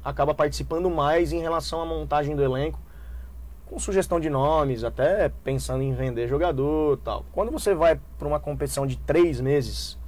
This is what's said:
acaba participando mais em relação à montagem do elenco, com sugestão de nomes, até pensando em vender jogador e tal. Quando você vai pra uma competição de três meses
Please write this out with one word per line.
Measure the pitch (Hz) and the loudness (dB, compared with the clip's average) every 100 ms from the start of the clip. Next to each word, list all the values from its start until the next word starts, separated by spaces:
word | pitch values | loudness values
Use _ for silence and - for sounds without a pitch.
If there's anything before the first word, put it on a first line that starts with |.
acaba | 139 139 139 | -6 0 0
participando | 147 151 - 139 160 180 | 2 0 0 -4 0 0
mais | 160 143 165 165 | 2 4 4 2
em | 165 | 0
relação | 165 165 147 165 | 0 -2 -2 -4
à | 165 | -4
montagem | 165 151 147 147 151 | -4 0 0 2 2
do | |
elenco, | 139 127 151 - - - - - - - - - - | 2 2 -2 -4 -12 -16 -12 -12 -12 -14 -14 -16 -12
com | - | -8
sugestão | - 190 185 170 | 0 2 2 2
de | 156 | 2
nomes, | 139 143 160 143 120 | 2 4 4 2 0
até | 117 - 143 202 156 - | -2 2 4 4 2 0
pensando | - 135 - 131 | -4 -4 -2 -2
em | 135 | 0
vender | 127 131 117 120 | 0 -2 -2 0
jogador | 143 175 135 143 156 151 135 | 2 2 2 2 2 2 0
e | |
tal. | - 104 - | -2 -6 -6
Quando | - 220 | -4 -2
você | 302 - | 0 0
vai | 175 165 151 - - | 4 4 2 -2 -8
pra | 147 | -2
uma | 147 | -2
competição | 147 139 143 139 139 | -2 -4 -4 -2 -2
de | 127 | -2
três | - 156 175 127 | 2 4 4 4
meses | 131 147 110 101 - - | 2 2 2 -6 -8 -10